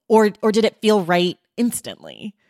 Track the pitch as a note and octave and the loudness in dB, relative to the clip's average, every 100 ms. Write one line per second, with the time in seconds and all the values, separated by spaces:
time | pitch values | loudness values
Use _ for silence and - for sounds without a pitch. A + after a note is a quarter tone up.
0 | - A3 G#3+ - A3+ G#3+ G#3+ - G#3+ G#3+ | 0 2 2 0 -2 0 0 -2 0 0
1 | E3+ F3 F3 - _ - A#3+ - - - | 2 0 0 -6 _ -6 -6 -6 -12 -18
2 | D#2 B1 G#3+ - _ | -18 -18 -18 -20 _